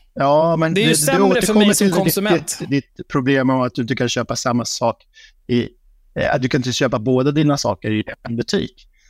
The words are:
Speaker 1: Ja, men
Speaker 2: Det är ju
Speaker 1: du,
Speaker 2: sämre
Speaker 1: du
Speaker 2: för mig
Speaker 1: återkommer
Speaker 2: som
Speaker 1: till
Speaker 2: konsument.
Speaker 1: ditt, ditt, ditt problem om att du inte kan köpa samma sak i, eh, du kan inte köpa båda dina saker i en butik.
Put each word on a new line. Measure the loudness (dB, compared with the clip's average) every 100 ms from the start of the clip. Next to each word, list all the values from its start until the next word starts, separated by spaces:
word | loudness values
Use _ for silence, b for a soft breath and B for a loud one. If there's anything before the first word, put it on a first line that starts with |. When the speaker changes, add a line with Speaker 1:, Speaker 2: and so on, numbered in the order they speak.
| b
Speaker 1:
Ja, | -4 2 2 2 2
men | 0
Speaker 2:
Det | 2
är |
ju | 2
Speaker 1:
du, | 2
Speaker 2:
sämre | 2 2 4 2
Speaker 1:
du | 2
Speaker 2:
för |
mig | 4 4
Speaker 1:
återkommer |
Speaker 2:
som | 4 2
Speaker 1:
till | 2
Speaker 2:
konsument. | 0 0 0 0 -2 -10
Speaker 1:
ditt, | -4
ditt, | -4 -4 -12
ditt | -6
problem | -2 0 2 2
om | 0
att | -2
du | -4
inte | -4 -2
kan | -2
köpa | -2 -4 -4
samma | -2 -2
sak | -4 -4 -4 -4 _ b b b -2
i, | -2 -2 -8 _ _ _ -4
eh, | -2 0
du | 0
kan | -2
inte | -2
köpa | -2 -2 -2
båda | 0 2 2
dina | 2 2 0
saker | -2 -4 -4
i | -4 -4 -10 -8
en | -6
butik. | -4 -4 -4 -10 -20 _